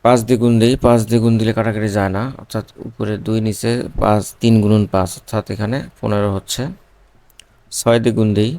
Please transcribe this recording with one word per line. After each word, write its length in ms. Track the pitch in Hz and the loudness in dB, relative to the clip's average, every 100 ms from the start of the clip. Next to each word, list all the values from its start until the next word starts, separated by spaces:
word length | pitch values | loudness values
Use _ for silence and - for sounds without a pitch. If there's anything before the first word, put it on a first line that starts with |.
পাঁচ 140 | 120 123 | 4 2
দিয়ে 140 | 110 123 | 2 0
গুণ 160 | 120 113 | 2 4
দিই, 160 | 117 131 | 2 2
পাঁচ 240 | 123 120 107 | 4 2 2
দিয়ে 140 | 117 | 2
গুণ 140 | 113 113 | 2 2
দিলে 160 | 110 | 0
কাটাকাটি 360 | 110 110 107 107 | -2 -2 -2 -2
যায় 180 | 101 98 | -2 -2
না, 120 | 95 127 131 | -4 -6 -10
অর্থাৎ 280 | 110 110 - - | -10 -10 -10 -14
উপরে 280 | 117 113 107 107 | -16 -8 -6 -4
দুই, 200 | 110 110 | -4 -2
নিচে 300 | 110 101 113 120 - - | -2 -2 -2 -2 -4 -2
পাঁচ, 240 | 107 104 95 - | 2 0 -2 -2
তিন 160 | 117 113 | 4 4
গুণন 220 | 104 107 101 | 4 2 2
পাঁচ, 240 | 95 92 - | 0 -2 -6
অর্থাৎ 280 | - 110 - | -8 -8 -6
এখানে 280 | 101 104 131 - | -6 -4 -6 -8
পনেরো 340 | _ 107 104 101 | _ -4 -2 -2
হচ্ছে। 300 | 98 - - 139 190 _ _ _ _ _ _ _ _ _ | -4 -6 -8 -8 -12 _ _ _ _ _ _ _ _ _
ছয় 260 | - 117 117 | -2 2 2
দিয়ে 140 | 117 110 | 2 2
গুণ 120 | 107 | 2
দিই 180 | 104 110 | 2 0